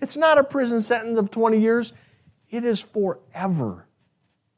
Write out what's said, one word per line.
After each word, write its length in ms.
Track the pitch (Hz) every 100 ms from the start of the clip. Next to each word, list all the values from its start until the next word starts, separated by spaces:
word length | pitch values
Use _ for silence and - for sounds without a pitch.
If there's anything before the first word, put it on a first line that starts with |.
It's 160 | 269 294
not 200 | 320 294
a 60 |
prison 380 | 285 277 240 233
sentence 360 | 214 240 226 226
of 140 | 202
twenty 280 | 226 226 220
years. 340 | 220 233 226 - _ _ _ _ -
It 160 | 233 240
is 160 | 202
forever. 1040 | - 214 190 - _ 165 190 165 113 87 - _ _ _ _ _ _